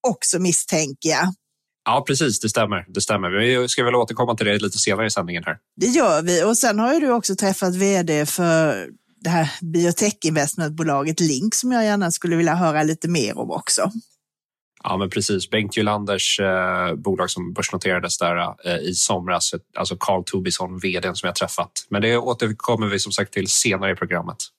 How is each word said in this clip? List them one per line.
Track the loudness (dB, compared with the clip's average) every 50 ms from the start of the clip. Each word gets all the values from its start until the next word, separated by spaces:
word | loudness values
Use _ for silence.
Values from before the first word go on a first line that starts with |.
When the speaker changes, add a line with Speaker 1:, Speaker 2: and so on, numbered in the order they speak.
| 0 0
Speaker 1:
också, | -2 0 -2 -2 0 2
misstänker | 2 2 2 0 0 0 0 0 0 -2 -6 _ -2 0
jag. | 2 2 2 0 -2 _ _ _ _ _ _ _ _ _ _
Speaker 2:
Ja, | 0 0 0 2 0
precis. | 0 2 2 0 0 0
Det | -2 -2
stämmer. | 0 0 0 0 0 -4 -6 -6 -4
Det | -4
stämmer. | -2 0 0 0 0 0 0 2 2 2 4 2
Vi | 2 0
ska | 0 0 0
väl | 2 4
återkomma | 2 2 2 0 -2 0 0 0
till | 0 2
det | 2 2 2
lite | 0 -2 -2 0
senare | 0 0 0 0 0 -2
i |
sändningen | 0 -2 -4 -4 -6 -6 -4
här. | -6 -6 -8 _ _ _
Speaker 1:
Det | 0 0 2
gör | 4 4 6 6 4 4
vi. | 2 2 2 4 4
Och | 4 4 4
sen | 2 2 2 2
har | 2 2 2
ju | 2
du | 2 2 2
också | 2 0 -2 -2
träffat | 0 0 0 0 0 0 -2 0
V | 2 2 2 2 2 2
D | 2 0 0 0
för | 0 0 0 2 4 4 4 4 2 0 -2 -6 -10 -14 _ _ _ _ _
det | -2 0
här | 2 2 2 0 -2 -6
biotech-investmentbolaget | -8 -2 0 2 2 2 2 2 0 0 0 _ -2 0 2 2 0 0 -2 -4 -4 -4 -2 -2 0 0 2 0 0 0 0 2
Link | 2 2 2 0 0 -2 -2
som | 0 0 2
jag | 2 2 2
gärna | 2 2 2 0 0
skulle | -2 -2 -2 0 2
vilja | 2 2 2 2
höra | 2 2 2 2 2 2
lite | 0 0 -2 -2 0
mer | 0 0 0 0 -2 -4
om | -6 -4
också. | -6 -6 -4 -2 0 0 0 0 -2 -6 -12 _ _ _ _ _ _ _ _ _ _ _ _ _ _ _ -6 -4
Speaker 2:
Ja, | -2 -2
men | -2 -2
precis. | -2 -2 0 0 0 -2 -2 -2
Bengt | -2 -2 -2 -2 -2 0
Jolanders, | 0 0 0 0 0 -2 -2 0 0 -2 0 0
eh, | 2 2 2 2 2 0 0 0 0 -2 -2
bolag | -2 -2 -2 0 0 0 -2
som | -2 -6 -6 -6 -4
börsnoterades | -4 -4 -4 -4 -4 -2 0 0 0 -2 -4 -4 0
där, | 0 0 0 0 -2 -4 -6 _ -6
eh, | -4 -4 -2
i | -2 -4 -2
somras. | 0 0 0 0 -2 -2 -2 -2 0 0 -2 -4 -6 -10 _ _ -6
Alltså | -4 -4 -4 -4
Carl | 0 0 0 0 0
Tobisson, | -2 -4 -2 -2 -2 -4 -4 -4 -6 -6 -4
V | -4 -4 -4 -2
D:n | -4 -4 -6
som | -4 -4 -4
jag | -2
träffat. | -2 -4 -4 -2 -4 -6 -4 _ -12 -8 _
Men | -2 0
det | 2 2 2 2
återkommer | 0 -2 -2 0 -2 -2 -2 -4 -2 -2 0 0 0 -2
vi | -2 -2
som | -2 -4
sagt | -2 -4 -4 -4 -2
till | -4 -2 0
senare | 0 0 2 0 0 0 0 -2
i | -2
programmet. | -2 -4 -4 -4 -4 -4 -6 -10 -12 -14 -14 _